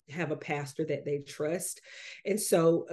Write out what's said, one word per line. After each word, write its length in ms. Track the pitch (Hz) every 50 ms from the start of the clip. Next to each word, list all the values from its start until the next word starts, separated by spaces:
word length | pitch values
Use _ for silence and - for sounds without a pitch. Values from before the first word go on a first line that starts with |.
| _ -
have 220 | 139 175 165 143
a 60 | 135
pastor 500 | 135 - - 151 143 143 139 - - 156
that 180 | 151 143 - -
they 140 | 143 143 143
trust. 640 | 139 - - - 151 151 170 190 - - - - - - - - - - - - -
And 160 | 202 196 208
so 460 | - - 202 170 165 165 170 165 - -